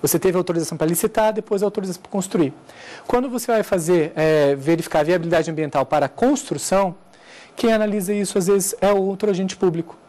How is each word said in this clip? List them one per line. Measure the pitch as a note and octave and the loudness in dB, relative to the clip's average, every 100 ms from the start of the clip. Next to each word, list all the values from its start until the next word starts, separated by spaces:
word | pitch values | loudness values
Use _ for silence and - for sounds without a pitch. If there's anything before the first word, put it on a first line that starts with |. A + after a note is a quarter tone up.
Você | D3 E3+ | 0 0
teve | F#3+ F3 | 2 0
autorização | F3 E3+ D#3+ D#3+ | 0 -2 -4 -2
para | D#3 | -2
licitar, | E3+ G#3+ A3 G#3+ | 0 -2 0 0
depois | G#3+ G#3+ G3+ | 0 -4 -2
a | G3+ | 0
autorização | G#3 F#3+ F3 | -2 -6 -10
para | - | -6
construir. | G3+ F3+ G3+ D3 - - - - - - | -6 -2 0 0 -2 -20 -20 -20 -20 -2
Quando | A#3+ C4 | -2 0
você | A#3+ - | -6 0
vai | A3+ | 0
fazer, | G3+ F#3+ D#3+ F3+ D#3 - | 2 -2 2 2 2 0
é, | D#3 D#3 C#3+ C#3 | 2 4 4 2
verificar | C3+ E3 E3 D#3 | 0 0 2 0
a | |
viabilidade | D3+ F3+ E3 E3 E3 | 2 0 2 0 0
ambiental | D#3 D3+ C#3+ C3 | -4 -2 -2 0
para | D3+ C#3 | 0 0
a | |
construção, | - B3 C#4+ - D3 - F#3+ G3 E3 - - - - - - | 0 2 2 -2 -6 0 0 0 -4 -20 -20 -20 -20 -20 -2
quem | A#3 | 0
analisa | A3 G#3+ G#3 F#3 | 2 0 -2 -2
isso, | G#3 G3 G#3 | -2 0 0
às | F3+ | 2
vezes, | G3 F3+ - | 2 2 0
é | F#3+ | 2
outro | G3+ F#3+ G3 G#3 | 2 0 -2 -2
agente | F#3 F#3+ - | 0 -2 0
público. | F#3 E3 E3 - | 0 0 -6 -12